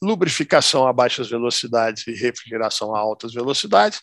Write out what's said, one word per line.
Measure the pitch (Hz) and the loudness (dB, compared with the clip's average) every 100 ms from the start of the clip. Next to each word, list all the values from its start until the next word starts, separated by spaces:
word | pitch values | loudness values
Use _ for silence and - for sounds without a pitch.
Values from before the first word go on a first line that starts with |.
lubrificação | 190 214 170 - 151 165 - 143 131 | -2 0 0 0 2 4 4 4 4
a | |
baixas | 123 120 - 113 | 4 2 0 -6
velocidades | 117 120 - 120 117 113 107 - | -4 -2 -4 -2 0 0 -4 -10
e | |
refrigeração | 110 120 - 113 113 110 - 107 | -4 -4 -6 -8 -4 -4 -4 -4
a | 107 | -2
altas | 107 107 113 | -2 -4 -8
velocidades. | 120 127 139 214 202 214 - | -6 -4 -4 2 4 4 0